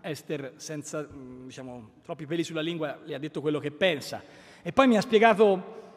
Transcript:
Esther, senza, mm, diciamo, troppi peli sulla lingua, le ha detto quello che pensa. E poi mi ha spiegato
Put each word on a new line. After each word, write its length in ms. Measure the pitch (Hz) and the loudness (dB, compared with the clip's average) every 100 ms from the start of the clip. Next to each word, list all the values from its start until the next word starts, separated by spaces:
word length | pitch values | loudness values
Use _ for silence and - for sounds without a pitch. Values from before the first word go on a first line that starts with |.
Esther, 520 | 190 147 - 147 135 - | -10 -10 -8 -10 -10 -14
senza, 460 | - 151 143 156 | -12 -12 -8 -10
mm, 440 | 143 143 127 127 127 | -10 -16 -18 -18 -18
diciamo, 440 | 127 127 123 107 _ | -16 -14 -16 -18 _
troppi 240 | - 160 143 | -14 -12 -6
peli 180 | 170 | -6
sulla 160 | 165 165 | -4 -4
lingua, 380 | 160 170 151 - | -4 -4 -6 -8
le 120 | 160 | -10
ha 40 | 135 | -10
detto 220 | 151 151 | -8 -4
quello 180 | 147 147 | -2 -2
che 120 | 143 | -4
pensa. 520 | 147 190 147 - - - - - - | 0 0 0 -6 -12 -14 -20 -20 -12
E 100 | 175 | -2
poi 140 | 208 269 | 4 6
mi 100 | 214 | 6
ha 40 | |
spiegato 720 | - 214 226 202 214 185 - - - | 4 6 6 8 6 4 -2 -16 -20